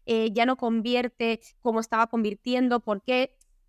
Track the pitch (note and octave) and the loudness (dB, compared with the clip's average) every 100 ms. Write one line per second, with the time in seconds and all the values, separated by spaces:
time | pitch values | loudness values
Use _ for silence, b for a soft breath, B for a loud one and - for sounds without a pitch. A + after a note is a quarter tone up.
0 | - A3+ A3 G#3+ A#3+ C4 A#3 A3+ A3+ B3 | -2 0 0 2 0 0 0 -2 0 -2
1 | B3 - A3+ A3+ B _ A#3+ A3+ A3+ A3 | -2 -4 -4 -4 B _ -2 -2 0 0
2 | A3+ A#3 G#3+ G3+ B3 B3 B3+ A#3+ A3+ G3+ | 0 0 -2 -4 -2 0 2 0 -2 -4
3 | - B3+ C4 _ _ _ | -2 0 -2 _ _ _